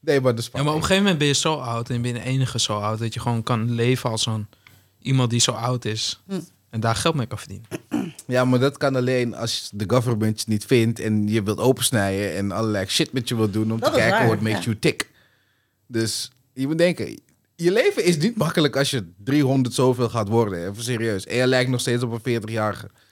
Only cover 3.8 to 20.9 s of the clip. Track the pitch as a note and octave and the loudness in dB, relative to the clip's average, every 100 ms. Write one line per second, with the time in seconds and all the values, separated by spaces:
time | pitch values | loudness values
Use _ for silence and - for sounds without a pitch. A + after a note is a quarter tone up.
3.8 | A#2 B2+ B2 A2 - A2 G#2+ _ _ - | 2 2 0 -2 -2 -4 -6 _ _ -20
4.8 | _ _ - C3+ B2 A#2 - A#2 A#2+ B2+ | _ _ 0 2 2 2 0 0 -2 -2
5.8 | A#2+ A2 - - - F#3+ - _ _ A2 | -4 -4 -6 -8 -8 -8 -8 _ _ -2
6.8 | A2+ A2+ E3 D#3 A2+ A2 - F#2+ A2+ - | 0 0 0 -2 -4 -8 -12 -16 -12 -14
7.8 | _ A#2+ E3+ - - B2 B2+ B2+ C3+ C#3+ | _ -6 -6 -10 -2 2 4 4 2 0
8.8 | C#3+ C3 B2 B2+ A#2+ G2 A2+ - - G2+ | -2 0 0 0 -2 -4 -6 -6 -8 -8
9.8 | G2+ B2 B2 A2+ A2 G#2+ - G#2+ - B2+ | 0 2 2 2 0 0 -2 -2 2 4
10.8 | A#2 A2+ A2 G#2+ G#2 A2 G2+ G#2+ A#2+ C3 | 4 0 0 0 2 0 0 0 2 2
11.8 | - A#2+ G2 G2 G2+ E2 G2+ F#2 A2+ G#2 | 2 0 0 0 -2 -2 -4 -2 -2 -2
12.8 | G2 - D#3+ C3+ A#2 A#2 A2 G2+ A2 A2+ | -2 -2 -2 -2 -4 0 0 0 -2 0
13.8 | C4+ - A2+ A2 A#2 G#2 G#2+ G#2 - G#2+ | 0 2 2 4 2 2 0 0 -2 0
14.8 | - - - _ _ _ _ _ _ _ | 0 -2 -10 _ _ _ _ _ _ _
15.8 | _ A#2 A2+ - - _ _ - C3+ D#3+ | _ -4 -2 -4 -8 _ _ -6 -4 2
16.8 | F3 E3+ D#2 - _ _ _ _ E3+ G#3 | 2 0 -6 -10 _ _ _ _ 0 4
17.8 | F#4 G4 F3 E3 D3+ - D#3 F3 D3 C3+ | 2 2 2 2 0 0 -2 2 2 2
18.8 | C#3 C3 E2+ F2 G2+ C#3+ C3+ C3+ B2 G#2 | 0 -2 -6 -10 0 2 4 2 2 2
19.8 | C3 B2 A#2 A#2+ G2+ A2+ A2 F2+ F2 G2+ | 2 2 0 -2 2 2 2 -2 -6 -8
20.8 | A#2 | -6